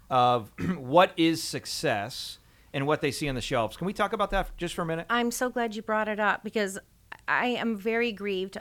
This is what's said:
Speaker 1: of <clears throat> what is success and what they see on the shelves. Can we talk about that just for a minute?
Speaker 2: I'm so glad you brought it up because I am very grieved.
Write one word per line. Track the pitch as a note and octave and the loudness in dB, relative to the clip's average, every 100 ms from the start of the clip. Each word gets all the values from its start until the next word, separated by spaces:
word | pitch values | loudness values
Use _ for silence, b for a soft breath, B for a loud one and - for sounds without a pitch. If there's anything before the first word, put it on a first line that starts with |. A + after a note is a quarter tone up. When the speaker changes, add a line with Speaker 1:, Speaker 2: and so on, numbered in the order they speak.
| b | b
Speaker 1:
of | C3 B2 B2 G#2+ - | 4 6 4 0 -4
<clears throat> | E3 E3+ | -4 -2
what | B2+ D#3 F#3 - | 4 6 6 4
is | E3 D#3+ | 2 2
success | - C#3 - - D3+ G#2+ G#2+ - - - b b b | -4 -6 -6 -4 0 0 -4 -8 -12 -14 b b b
and | D3 C#3 | -4 0
what | D3+ | 2
they | D3 | 0
see | - D3+ | -2 -4
on | |
the | B2+ | -4
shelves. | - B2+ G#2+ - | 0 0 0 -2
Can | F3 | -6
we | |
talk | G#3+ G3+ | 0 -2
about | G#3+ G3 | 0 0
that | G3 F3 - | 0 -2 -6
just | F3 | -6
for | - | -4
a | E3 | -2
minute? | E3 - | -4 0
Speaker 2:
I'm | A#3 A#3+ | 0 0
so | - B3+ | 0 -2
glad | B3 A#3 | -2 -4
you | G#3+ | -4
brought | A3 G#3+ G#3+ | -2 -2 0
it | G#3+ | 2
up | G#3 - | 2 0
because | A3 A3+ G3 F#3+ - _ _ - - | -2 -2 -2 -4 -12 _ _ -12 0
I | C#3+ A#3+ | 2 2
am | A3+ A3+ G#3+ | 0 -2 -2
very | G3+ A3+ A#3+ | -2 0 0
grieved. | F#3+ G3+ F#3+ F#3+ - | -2 -4 -4 -4 -6